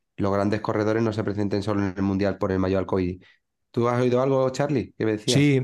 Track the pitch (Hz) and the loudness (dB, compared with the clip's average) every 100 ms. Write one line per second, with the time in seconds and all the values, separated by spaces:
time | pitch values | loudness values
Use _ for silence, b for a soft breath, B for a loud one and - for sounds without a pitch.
0 | _ - 98 101 101 107 - 107 107 110 | _ -4 0 2 2 0 -2 0 0 0
1 | 113 104 101 101 101 101 101 101 98 92 | 0 -2 -4 -2 -2 -2 -2 -2 -2 -2
2 | 98 98 98 95 101 95 92 95 92 98 | -2 0 0 -2 -2 0 0 0 0 -2
3 | 90 90 b b _ _ _ - 120 120 | -2 -4 b b _ _ _ -2 0 2
4 | 127 120 131 135 131 131 143 139 95 - | 2 2 2 2 0 0 -2 -2 -4 -4
5 | 110 107 - 127 147 131 | -2 -2 0 2 4 2